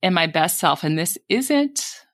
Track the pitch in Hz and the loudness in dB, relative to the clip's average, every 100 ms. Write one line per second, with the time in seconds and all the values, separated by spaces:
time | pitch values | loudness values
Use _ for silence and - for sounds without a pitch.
0 | 185 175 160 156 165 - 165 151 156 156 | 0 2 2 0 0 2 0 2 0 -2
1 | 175 - - 240 262 294 285 285 - - | -2 -6 -2 -2 2 0 0 -4 -10 -12
2 | _ | _